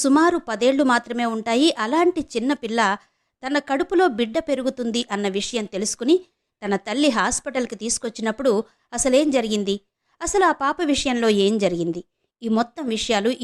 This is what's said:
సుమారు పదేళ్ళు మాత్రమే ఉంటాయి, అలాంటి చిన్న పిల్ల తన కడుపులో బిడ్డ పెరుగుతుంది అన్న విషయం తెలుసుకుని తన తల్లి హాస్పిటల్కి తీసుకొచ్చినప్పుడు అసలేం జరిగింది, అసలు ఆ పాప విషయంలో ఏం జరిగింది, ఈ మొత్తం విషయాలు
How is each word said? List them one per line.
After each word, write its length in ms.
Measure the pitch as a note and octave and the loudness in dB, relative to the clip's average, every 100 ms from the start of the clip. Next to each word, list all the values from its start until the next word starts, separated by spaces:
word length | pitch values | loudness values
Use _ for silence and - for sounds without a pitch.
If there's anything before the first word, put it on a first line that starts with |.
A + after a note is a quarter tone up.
సుమారు 360 | C#4 C#4+ E4+ F4 - | 4 6 4 2 -4
పదేళ్ళు 360 | G#3+ A#3+ C4+ C4+ | 0 2 2 2
మాత్రమే 340 | A#3+ A#3+ A#3+ A#3 A3 | 2 0 -4 -2 -4
ఉంటాయి, 320 | A3 A#3 D4+ - | -2 2 2 0
అలాంటి 380 | A3 D#4 F4 E4+ - | -2 2 2 0 -4
చిన్న 200 | - B3 C#4+ | -4 -2 -2
పిల్ల 160 | A3+ A3+ G#3 G#3 _ _ _ _ | -2 0 0 0 _ _ _ _
తన 160 | C4+ C#4+ C#4+ | -4 -4 -2
కడుపులో 380 | C#4 F4 F4+ F#4 G#3+ | -2 0 2 2 2
బిడ్డ 180 | A3+ A3+ D#4+ | -2 -2 -2
పెరుగుతుంది 540 | C4 C4 C4 A#3 A#3 A#3+ G3+ | -2 -2 -2 -4 -4 -4 -2
అన్న 120 | G3+ G3 | -2 -4
విషయం 300 | - A#3+ G#3+ F#3+ | -4 -6 -6 -6
తెలుసుకుని 420 | G#3+ - A#3+ F4+ - _ _ _ | -6 -4 2 2 0 _ _ _
తన 140 | G#3 G3 - | -4 -4 -2
తల్లి 240 | A#3 D4 A3 | 0 0 2
హాస్పిటల్కి 600 | G3 B3 C#4+ B3+ A#3 G#3+ | -2 -2 -6 -6 -6 -8
తీసుకొచ్చినప్పుడు 680 | A3 - A#3 A3 A3 A3 C4 G#3 - _ _ | -6 -6 -6 -6 -6 0 0 0 -2 _ _
అసలేం 380 | A#3+ C4+ B3+ D4+ B3+ | -4 2 4 4 0
జరిగింది, 380 | A3+ G#3+ G3 G3+ - _ _ _ | 0 -2 -2 -4 -8 _ _ _
అసలు 260 | E4+ G4 F4+ | -2 2 2
ఆ 20 | D4+ | 2
పాప 140 | C#4 D4+ D#4+ | -2 -2 0
విషయంలో 400 | C4+ C#4 A#3+ A3+ G#3 G3 | 0 0 0 2 4 2
ఏం 100 | A3 F#3+ | 2 0
జరిగింది, 380 | E3+ E3+ F3 - _ _ _ | 0 -4 -4 -12 _ _ _
ఈ 100 | A3+ A3 | -2 0
మొత్తం 260 | A#3 - C4+ A3 | -2 -6 -6 -4
విషయాలు 360 | - G#3+ A3 B3+ | -2 0 0 -2